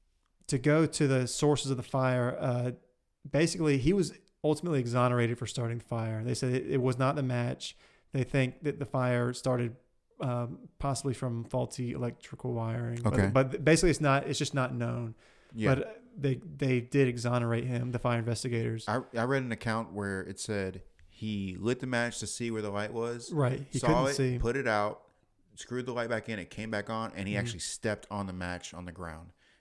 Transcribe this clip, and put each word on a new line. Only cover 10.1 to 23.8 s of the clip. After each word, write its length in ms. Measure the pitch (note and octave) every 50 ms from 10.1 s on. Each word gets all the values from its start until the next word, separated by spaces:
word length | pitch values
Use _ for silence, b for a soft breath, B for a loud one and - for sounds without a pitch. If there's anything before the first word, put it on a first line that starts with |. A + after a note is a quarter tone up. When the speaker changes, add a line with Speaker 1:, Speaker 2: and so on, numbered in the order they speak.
| _ -
Speaker 1:
um, 480 | - C3 B2 A#2+ A#2+ B2 E3 - B3 - _ -
possibly 360 | - C#3 C3+ - - C#3 A#2
from 300 | - C3+ B2+ A#2 A#2 A2+
faulty 480 | - - - B2 A2+ - - B2 A#2+ -
electrical 600 | - A#2+ A#2+ A#2+ - - - - - - B2+ A#2+
wiring. 480 | A#2 A2+ A2+ A2+ A#2+ A#2+ A#2 A#2+ A#2 A#2
But, 100 | G#2+ -
Speaker 2:
Okay. 160 | - G2 G2 G2+
Speaker 1:
but 320 | C3+ C3+ B2+ C3 - C#3+
basically, 260 | D3+ E3 D#3 - -
it's 100 | - -
not, 260 | D3+ C#3+ C3+ C#3 -
it's 120 | - C#3 -
just 160 | D3 C3+ -
not 200 | C#3 B2+ B2+ C3
known. 400 | A#2+ A#2+ A#2 A#2+ A#2+ A#2+ A2+ A2 b b b b b b b b
Speaker 2:
Yeah. 200 | A2 G#2+ G#2 C3
Speaker 1:
But 280 | C#3 - - - - - - - -
they, 220 | C3+ C3+ C3 A#2+ - E3+ D3
they 240 | - D3 C3 B2+ B2
did 280 | A#2 - - C#3 C3+ B2
exonerate 560 | A#2+ A#2+ A#2 A#2+ B2 B2 A#2 A#2 A#2 A#2 B2
him, 280 | B2+ B2 A#2+ B2 B2+ A#2+
the 60 | A#2+
fire 200 | - B2 A#2+ A#2
investigators. 640 | A2+ A#2 A#2 - - B2 A#2 A#2 A#2 A#2 A2+ A2 - -
Speaker 2:
I, 120 | G#2+ C3 - - -
I 80 | A2+ A2+
read 180 | B2+ C#3 C3+ B2+
an 80 | A#2+ A2+
account 400 | G#2+ - A#2 A2 A2+ A2+ - F2
where 300 | G#2 G2+ G2 G2 F#2+ F#2
it 160 | F2 G2 -
said 420 | - - G#2+ G2+ F#2+ F#2 F#2 F#2+ - - _ _ - -
he 480 | - - A2 A2 G#2+ G2+ G2 F#2+ F2+ F2+
lit 220 | G2 A#2 B2+ B2+
the 60 | C3+
match 320 | B2+ B2+ A#2 A#2+ A#2+ A#2 -
to 80 | A2
see 240 | G2+ - - A#2+ A#2
where 120 | A2+ A2 G#2+
the 80 | G#2
light 220 | G2 G2+ G#2 G#2+ -
was. 400 | A#2 A#2 A#2+ A#2+ A#2+ - - F3+
Speaker 1:
Right. 320 | D3+ C3+ B2 C3+ C#3 C#3+ -
He 80 | -
Speaker 2:
saw 80 | B2+